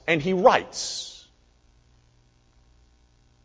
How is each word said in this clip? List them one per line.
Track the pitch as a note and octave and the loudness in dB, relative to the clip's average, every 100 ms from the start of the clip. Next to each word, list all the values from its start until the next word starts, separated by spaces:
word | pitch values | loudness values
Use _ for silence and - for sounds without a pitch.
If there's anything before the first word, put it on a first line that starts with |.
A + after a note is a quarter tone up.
| - | -2
and | E3 | -2
he | D#3+ | 0
writes, | F#3 A#3 D#3 E3+ - - - - - - _ _ _ _ _ _ _ _ _ _ _ _ _ _ _ _ _ _ _ _ _ | 4 4 4 0 -10 -10 -10 -14 -18 -20 _ _ _ _ _ _ _ _ _ _ _ _ _ _ _ _ _ _ _ _ _